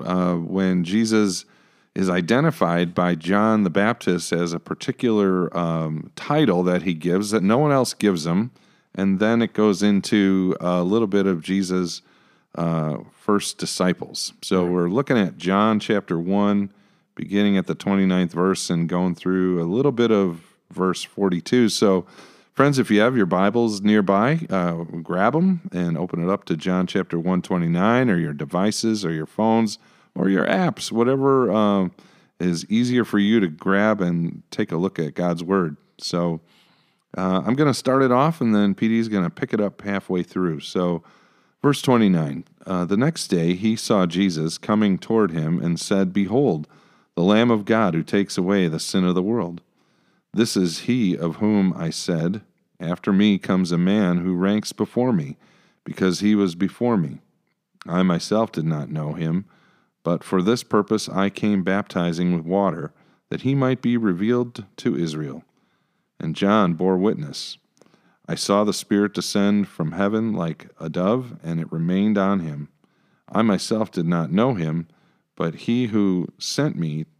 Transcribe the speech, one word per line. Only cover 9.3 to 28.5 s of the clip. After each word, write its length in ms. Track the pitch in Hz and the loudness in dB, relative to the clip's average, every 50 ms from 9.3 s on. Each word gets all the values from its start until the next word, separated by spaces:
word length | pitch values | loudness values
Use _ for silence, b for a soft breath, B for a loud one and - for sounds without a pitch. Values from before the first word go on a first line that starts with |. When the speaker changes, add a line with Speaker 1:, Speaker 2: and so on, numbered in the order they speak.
| 117 117 | 2 2
Speaker 1:
it 120 | 113 101 - | 0 0 0
goes 280 | - 107 107 98 87 | 2 2 2 2 2
into 760 | 104 104 101 98 - - 110 104 98 98 95 95 92 92 - - | 2 2 2 2 2 2 2 4 4 4 4 2 2 0 0 -2
a 220 | - 90 90 90 87 | -2 0 0 0 2
little 240 | 90 104 117 113 | 2 2 0 0
bit 180 | 98 98 101 95 | 2 0 0 2
of 160 | 98 90 80 | 0 0 -2
Jesus', 600 | 78 92 95 98 95 87 92 92 90 85 - - - b b b b b b b b b b | -2 -2 -2 -2 0 0 0 -2 -2 -2 -6 -10 -14 b b b b b b b b b b
uh, 460 | - 85 82 82 80 78 78 69 50 - - | -4 -2 -2 0 -2 -2 -2 -4 -6 -10 -14
first 460 | _ _ _ - 104 101 - - - | _ _ _ 0 2 2 0 -2 -8
disciples. 760 | - 85 - - - 92 92 87 - - - - - - - - _ - | -8 -8 -6 -2 0 0 0 0 -2 -6 -12 -10 -10 -10 -10 -10 _ -6
So 200 | - 98 92 87 | -2 0 0 0
Speaker 2:
Right. 80 | 87 | 0
Speaker 1:
we're 180 | 90 90 87 87 | 0 0 0 0
looking 280 | 98 117 - - 135 | 0 0 0 0 2
at 220 | 117 98 85 - - | 2 0 0 -4 -6
John 400 | 87 90 98 101 107 110 110 104 | -2 0 2 2 4 2 2 0
chapter 400 | - - 110 101 - - 90 82 | 0 0 -2 -2 -2 -2 -4 -4
one, 500 | 85 90 98 101 101 101 101 101 101 95 b b b b b b b b b | -2 -2 0 0 2 2 2 0 -2 -4 b b b b b b b b b
beginning 420 | - - - 95 101 104 104 101 | -14 -8 -4 0 0 2 2 2
at 80 | 95 87 | 0 0
the 100 | - 78 | -2 -4
twenty-ninth 560 | - - 101 98 98 95 92 92 92 92 82 82 | -4 -2 0 2 2 2 2 2 2 0 0 0
verse 360 | 82 90 95 92 - - - | 0 0 2 0 0 -2 -2
and 180 | 90 85 85 | -2 -2 0
going 280 | 78 87 90 92 90 85 | 0 0 0 0 -2 -2
through 440 | - - 92 92 92 92 92 90 87 | -4 -4 -2 0 0 0 0 0 0
a 60 | 82 | -2
little 260 | 85 95 123 139 143 | -2 0 0 0 0
bit 200 | 127 113 120 113 | 2 2 2 4
of 300 | 110 101 98 90 82 82 - _ _ _ _ - | 4 4 2 2 -2 -6 -12 _ _ _ _ -12
verse 300 | - 87 92 92 87 - - | -6 -2 -2 0 -2 -2 -6
forty-two. 640 | - _ - 98 95 90 85 - - - 123 120 | -10 _ -2 0 0 0 -2 -2 0 2 4 4
So, 380 | 104 - - 117 101 95 90 82 B B B B B B B B B B | 4 2 2 2 4 4 2 0 B B B B B B B B B B
friends, 240 | - 135 143 143 | 2 2 4 4
if 140 | 131 107 - | 2 2 4
you 80 | 107 101 | 4 4
have 160 | 107 127 131 | 4 4 4
your 100 | 120 98 | 2 2
Bibles 560 | 82 90 90 95 104 104 120 117 113 104 98 | 2 2 2 2 2 2 2 0 0 0 0
nearby, 640 | 98 104 107 107 98 90 98 98 110 135 156 165 - - | 2 2 4 4 4 4 2 2 2 2 0 -2 -4 -4
uh, 240 | 95 95 87 87 85 82 85 - - 85 | -2 -2 -2 -2 -2 -4 -6 -8 -10 -10
grab 320 | 78 - 87 90 101 117 131 | -8 -4 -2 0 2 2 2
'em 280 | 160 185 190 185 165 - 190 | 2 2 2 2 0 -4 -6
and 260 | - 90 87 85 82 | -4 -2 -2 -2 -2
open 240 | 76 90 87 - 85 | -2 -4 -4 -4 -2
it 80 | 85 90 | -2 -2
up 140 | 98 - - | -2 -2 -2
to 120 | - 87 | -4 -4
John 280 | 80 - 92 92 92 92 | -2 -2 0 0 0 0
chapter 320 | 90 - 98 90 - 87 | 0 -2 -4 -4 -2 -4
one 240 | 85 82 92 92 90 | -4 0 0 0 0
twenty-nine, 680 | - - 92 87 85 82 85 87 95 110 120 127 131 123 | 0 -2 -2 0 0 0 0 2 2 2 2 2 2 2
or 80 | 95 | 2
your 160 | 85 82 76 73 | 0 0 -2 -4
devices, 720 | 73 78 71 | -6 -6 -4